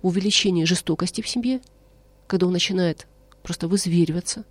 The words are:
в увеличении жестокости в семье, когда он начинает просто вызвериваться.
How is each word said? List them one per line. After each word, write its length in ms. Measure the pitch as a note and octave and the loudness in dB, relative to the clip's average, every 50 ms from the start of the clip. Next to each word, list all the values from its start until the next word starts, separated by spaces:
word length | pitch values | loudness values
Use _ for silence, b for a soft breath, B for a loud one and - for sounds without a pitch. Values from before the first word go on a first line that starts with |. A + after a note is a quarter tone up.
в 80 | - F#3 | 0 2
увеличении 560 | E3+ G3 F#3 G#3 G3+ - - G#3 F#3 E3+ D#3+ | 0 2 0 2 2 2 2 2 2 2 2
жестокости 560 | D#3+ F3+ C4+ - - D#3+ - F3+ F#3 - - | 2 0 0 0 -2 -2 -2 -2 -4 -4 -8
в 80 | A3 - | -8 -6
семье, 320 | - B3 A#3 B3 C4 B3+ - - _ _ - _ _ - _ _ _ _ _ | -6 -2 -2 -2 -2 -2 -6 -12 _ _ -20 _ _ -20 _ _ _ _ _
когда 200 | _ - F3+ F3+ | _ 0 0 2
он 60 | F3+ | 2
начинает 540 | F3+ F3 - - F#3+ F#3 F3+ E3+ D#3 - - - - _ - _ - _ | 2 0 0 0 0 0 0 0 0 -4 -10 -20 -20 _ -20 _ -20 _
просто 260 | _ - F3 - - E3 | _ -10 -8 -6 -2 0
вызвериваться. 760 | F#3+ G3 - F3 E3 E3+ E3+ D#3+ D#3 F3 F3 - - A3 A3 _ | 0 0 2 2 4 4 4 4 2 -4 -4 -6 -8 -8 -10 _